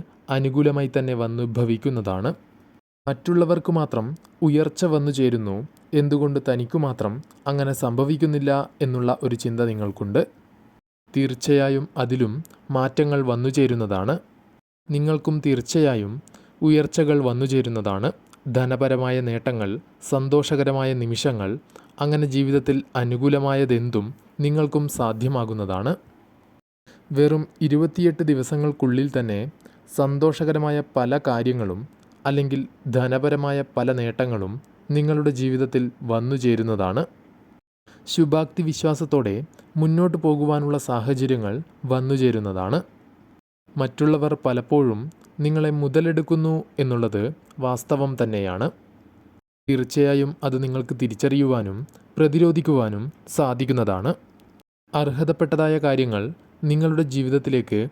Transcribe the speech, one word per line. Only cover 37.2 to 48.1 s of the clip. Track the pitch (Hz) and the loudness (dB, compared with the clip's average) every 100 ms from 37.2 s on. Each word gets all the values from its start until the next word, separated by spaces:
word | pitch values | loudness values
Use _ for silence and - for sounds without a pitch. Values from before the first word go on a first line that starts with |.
| - - _ _ _ _ _ - - | -20 -20 _ _ _ _ _ -20 -4
ശുഭാപ്തി | - 156 156 156 - 160 | 0 2 2 0 -2 -4
വിശ്വാസത്തോടെ | 151 160 147 160 143 107 101 151 - - 160 | 0 0 -2 0 0 2 -2 -6 -14 -8 0
മുന്നോട്ട് | 156 165 180 160 156 | 2 4 2 2 2
പോകുവാനുള്ള | 151 147 147 143 147 - | 2 2 0 0 -2 -2
സാഹചര്യങ്ങൾ | 120 113 131 131 127 104 117 165 - 131 | -2 0 0 2 0 -2 -4 -8 -8 -2
വന്നു | 131 131 139 | -2 0 2
ചേരുന്നതാണ്. | 127 113 101 92 92 151 - - _ _ - _ _ _ _ 147 | 2 2 -2 -4 -2 -2 -4 -16 _ _ -20 _ _ _ _ -4
മറ്റുള്ളവർ | 131 - 151 151 147 147 131 | -4 0 2 2 0 0 -2
പലപ്പോഴും | 123 120 147 131 107 139 - - - 151 | -2 2 2 2 0 -6 -14 -14 -4 -2
നിങ്ങളെ | 156 151 147 | 0 0 0
മുതലെടുക്കുന്നു | 143 151 165 160 156 165 160 160 - - | 0 2 2 0 0 2 2 0 -4 -4
എന്നുള്ളത് | 131 120 113 101 113 156 _ - 127 | -2 0 0 -2 -4 -6 _ -6 -4
വാസ്തവം | 123 - 143 139 | -4 -2 -2 -2